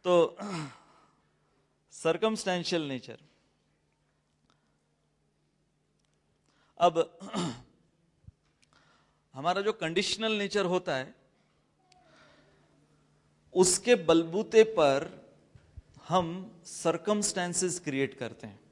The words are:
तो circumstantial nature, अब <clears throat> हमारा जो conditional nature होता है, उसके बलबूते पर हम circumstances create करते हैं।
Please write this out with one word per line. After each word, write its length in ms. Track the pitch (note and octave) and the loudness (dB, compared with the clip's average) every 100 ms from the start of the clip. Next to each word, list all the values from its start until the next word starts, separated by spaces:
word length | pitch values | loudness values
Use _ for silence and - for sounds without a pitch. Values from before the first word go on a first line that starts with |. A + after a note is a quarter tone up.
तो 340 | F3+ F3 E3 - G3+ F3 D3 - - _ _ _ _ _ _ _ _ _ _ | 6 4 4 -2 -8 -8 -10 -16 -20 _ _ _ _ _ _ _ _ _ _
circumstantial 880 | - D#3+ E3+ A3 A3 G3 F3+ E3 F3 | -6 -2 0 -2 -2 -4 -4 -2 -4
nature, 360 | D3 B2+ - A2+ _ _ _ _ _ _ _ _ _ _ _ _ _ _ _ _ _ _ _ _ _ _ _ _ _ _ _ _ _ _ _ _ _ _ _ - | -4 -8 -10 -20 _ _ _ _ _ _ _ _ _ _ _ _ _ _ _ _ _ _ _ _ _ _ _ _ _ _ _ _ _ _ _ _ _ _ _ 2
अब 400 | F3 D#3+ - - G3 | 2 4 -2 -6 -8
<clears throat> 320 | G#3 E3+ B2 - _ _ _ _ _ - _ _ _ _ _ _ _ _ _ _ | -4 -4 -8 -18 _ _ _ _ _ -20 _ _ _ _ _ _ _ _ _ _
हमारा 280 | C3 D#3+ F#3 | -4 -2 0
जो 120 | G3+ | -2
conditional 580 | A3 D#3+ E3+ G3 - A3 | -4 -4 -2 -2 -2 -2
nature 340 | G#3+ G3+ G#3 | -2 -2 -2
होता 300 | F#3 F3+ F3+ | 0 0 -2
है, 200 | C3+ C3+ - _ _ _ _ _ _ _ - _ - - - _ _ _ _ _ _ _ _ _ _ _ | -6 -6 -16 _ _ _ _ _ _ _ -20 _ -20 -20 -20 _ _ _ _ _ _ _ _ _ _ _
उसके 420 | F#3 F#3 - A#3 | 2 4 2 2
बलबूते 680 | A#3 D#3+ E3 E3 F3+ - A3 | 2 6 4 4 -4 4 6
पर 640 | A3 F3 D3 C3+ E3 - - - _ - _ - _ - - | 6 6 4 4 -2 -14 -20 -20 _ -20 _ -20 _ -20 0
हम 480 | F3+ E3 F3+ F#3 - | 0 0 -8 -12 -20
circumstances 1120 | - - E3+ E3+ - G#3 G3+ F#3+ F3 F3 F#3 F3 | -18 -4 -2 -2 0 0 0 -4 -4 -2 -4 -4
create 340 | D3+ C3+ C3+ | -4 -2 -4
करते 340 | - A2+ A#2+ A2 | -4 -12 -12 -18
हैं। 120 | G2+ _ | -20 _